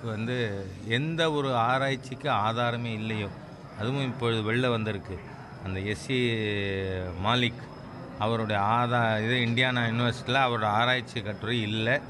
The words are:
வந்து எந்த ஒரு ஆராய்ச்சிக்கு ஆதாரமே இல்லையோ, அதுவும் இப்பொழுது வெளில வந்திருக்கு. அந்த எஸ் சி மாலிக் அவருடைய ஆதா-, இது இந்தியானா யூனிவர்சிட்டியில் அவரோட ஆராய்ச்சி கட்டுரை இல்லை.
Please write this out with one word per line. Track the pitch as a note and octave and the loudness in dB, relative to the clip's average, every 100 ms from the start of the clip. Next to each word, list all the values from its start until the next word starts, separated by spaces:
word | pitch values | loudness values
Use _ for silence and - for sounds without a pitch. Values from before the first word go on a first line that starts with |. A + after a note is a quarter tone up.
வந்து | A#2 G#2+ A2+ B2+ A#2 G2 G2 F#2+ G2+ | -6 -4 -2 -2 -2 -2 -6 -10 -2
எந்த | A#2 D#3 D#3+ E3 | 0 0 2 2
ஒரு | D3 C#3 A#2+ | 2 2 2
ஆராய்ச்சிக்கு | A#2 C3 C3+ C3+ C3 B2 C#3+ | 4 4 2 -2 -4 -6 0
ஆதாரமே | A#2 G#2+ A2+ A#2+ A#2 A#2+ | 2 2 2 0 0 -2
இல்லையோ, | G#2+ A2 A2 G2+ - - - - - | -4 -2 -2 -2 -6 -14 -16 -16 -4
அதுவும் | G#2+ C#3 C3+ | -2 0 -2
இப்பொழுது | A#2+ A#2+ A2+ | 0 0 2
வெளில | G#2+ A#2+ B2+ | 2 2 2
வந்திருக்கு. | A#2 G#2+ G2+ F2 F#2 - - - - | 2 0 -4 -6 -10 -10 -14 -14 -10
அந்த | F#2+ F#2+ | -6 -4
எஸ் | G2 G#2+ | -2 -4
சி | - B2+ A#2+ A2+ G#2+ G#2 G2+ F#2+ F#2+ F#2 F#2 F2+ | -2 0 2 2 0 0 0 0 -2 -2 -4 -2
மாலிக் | G2 B2 A#2+ - - - - - - - | 2 4 2 -2 -12 -14 -14 -14 -14 -4
அவருடைய | G#2+ A2+ A2 G#2 | 0 0 0 2
ஆதா-, | G2+ A#2 A#2+ A#2+ A2+ A2 | 4 4 4 2 4 2
இது | A2 B2+ | 2 2
இந்தியானா | A#2 A#2 B2+ B2 | 2 2 2 2
யூனிவர்சிட்டியில் | A#2 A#2 A#2+ A2+ - B2+ C3 | 0 2 0 0 0 2 4
அவரோட | A#2 | 2
ஆராய்ச்சி | A2 G#2 A#2+ B2+ A#2+ B2 | 2 4 4 2 0 -6
கட்டுரை | G2+ G2 G#2 A#2+ | -6 -6 -2 0
இல்லை. | G#2+ A2 A2 C#3 - | 0 0 2 2 0